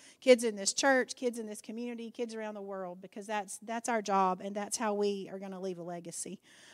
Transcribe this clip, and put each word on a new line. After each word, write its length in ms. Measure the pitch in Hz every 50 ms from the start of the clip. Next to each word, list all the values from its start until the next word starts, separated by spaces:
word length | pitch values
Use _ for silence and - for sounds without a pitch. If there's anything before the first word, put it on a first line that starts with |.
| - - - _
kids 240 | - 262 254 226 240
in 120 | 233 208
this 180 | 196 196 - -
church, 400 | - - 277 262 254 240 - -
kids 240 | - 262 247 226 240
in 80 | 220
this 160 | 214 208 214 -
community, 480 | - 220 233 240 240 240 226 226 226
kids 240 | 226 - 240 226 220
around 200 | 226 214 214 214
the 80 | 208 196
world, 380 | 196 196 190 190 180 180 185
because 260 | 196 190 - 226 202
that's, 320 | 214 214 208 196 196 - - 208
that's 260 | 214 226 233 - -
our 140 | 233 220 202
job, 380 | 208 196 196 190 185 185 185 196
and 120 | 196 202
that's 220 | 208 202 208 -
how 160 | - 233 214 208
we 380 | 202 208 202 202 196 190 - 190
are 60 | 190
gonna 220 | 196 196 190 180
leave 180 | 190 190 180 170
a 40 | 165
legacy. 580 | 175 175 175 170 165 165 - - - 185 - - - - - - -